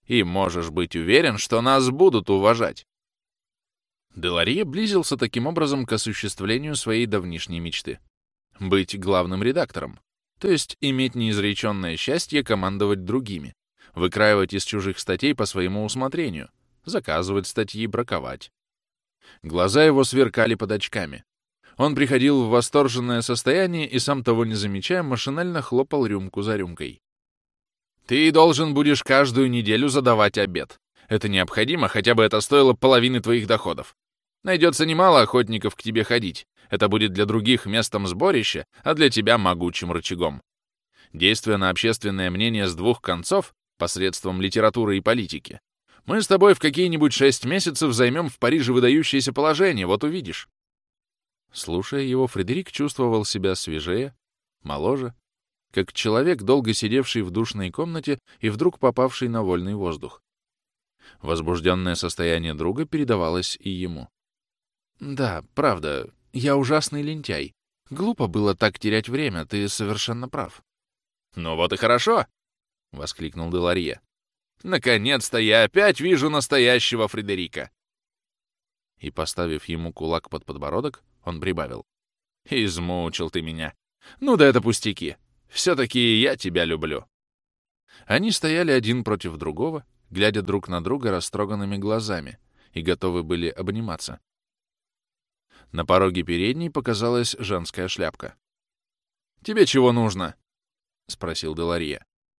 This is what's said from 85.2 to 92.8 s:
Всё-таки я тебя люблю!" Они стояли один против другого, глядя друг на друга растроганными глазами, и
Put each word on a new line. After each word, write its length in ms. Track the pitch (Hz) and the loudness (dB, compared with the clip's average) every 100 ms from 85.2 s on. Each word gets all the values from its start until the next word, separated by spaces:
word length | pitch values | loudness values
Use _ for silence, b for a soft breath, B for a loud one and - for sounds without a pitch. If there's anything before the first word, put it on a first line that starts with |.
| _ _ _ | _ _ _
Всё-таки 720 | - 185 147 120 123 120 110 | -4 0 0 0 0 2 4
я 160 | 131 131 | 2 0
тебя 300 | 92 87 82 | -4 -2 -2
люблю!" 400 | 80 80 71 - _ _ _ _ _ _ _ _ b b | -2 -4 -6 -10 _ _ _ _ _ _ _ _ b b
Они 260 | 135 214 | 0 0
стояли 400 | - 156 160 170 | 0 0 2 4
один 320 | 131 110 123 | 2 2 -2
против 340 | 110 101 90 80 | -2 -4 -4 -8
другого, 480 | 76 78 151 160 - _ _ | -8 -4 -6 -6 -14 _ _
глядя 320 | 92 104 107 | 0 2 2
друг 260 | 92 98 - | -2 -2 -2
на 160 | 87 | -6
друга 280 | 87 139 117 | -2 -2 -2
растроганными 640 | 92 - - 101 104 98 101 | -2 -4 -4 -4 -4 -6 -4
глазами, 640 | 101 110 107 90 67 - _ _ _ | -2 -2 -2 -6 -8 -18 _ _ _
и 80 | 85 | -8